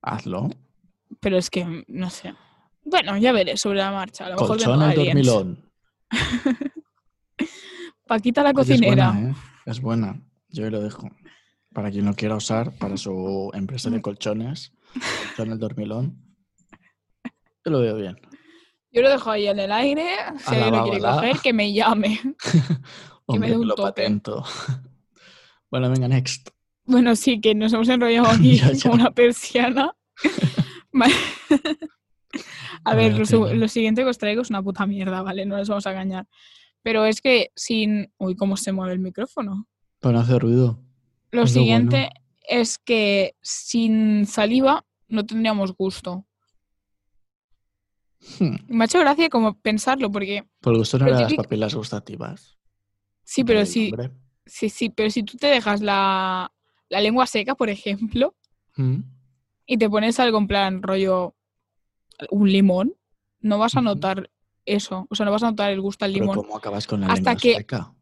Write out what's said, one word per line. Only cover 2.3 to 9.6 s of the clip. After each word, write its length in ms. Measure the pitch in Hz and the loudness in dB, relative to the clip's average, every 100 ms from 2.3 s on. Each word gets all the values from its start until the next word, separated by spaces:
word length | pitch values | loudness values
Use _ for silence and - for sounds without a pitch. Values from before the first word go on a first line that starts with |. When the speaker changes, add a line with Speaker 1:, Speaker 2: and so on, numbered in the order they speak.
| - _ _ _ _ | -20 _ _ _ _
Speaker 2:
Bueno, 340 | - 349 208 196 | -2 -2 0 0
ya 140 | 233 | 2
veré 260 | 240 180 202 | 2 2 -2
sobre 220 | 214 196 | -2 -2
la 120 | 196 | -2
marcha. 360 | 196 190 - 185 | -4 -8 -12 -10
A 20 | |
lo 60 | 180 | -2
mejor 120 | 113 | 0
Speaker 1:
Colchón 300 | - - 131 | 0 2 4
Speaker 2:
vendo 60 | 151 | 4
Speaker 1:
el 60 | 151 139 | 4 2
Speaker 2:
aliens. 180 | 139 131 | 4 4
Speaker 1:
dormilón. 440 | 110 92 90 _ _ _ _ _ | 2 0 -8 _ _ _ _ _
Speaker 2:
<laughs> 640 | 226 - 240 277 247 285 - - _ _ _ _ _ 320 - - 370 339 _ _ | -4 -4 -2 -2 -4 -6 -12 -20 _ _ _ _ _ -10 -10 -20 -18 -20 _ _
Paquita 360 | 226 226 240 | -2 0 2
la 80 | 285 | 2
Speaker 1:
Oye, 100 | 277 | 4
es 60 | 254 | 4
Speaker 2:
cocinera. 440 | 180 233 127 123 | 4 6 4 4
Speaker 1:
buena, 180 | 104 117 | 2 -2
¿eh? 60 | 139 - _ | -6 -12 _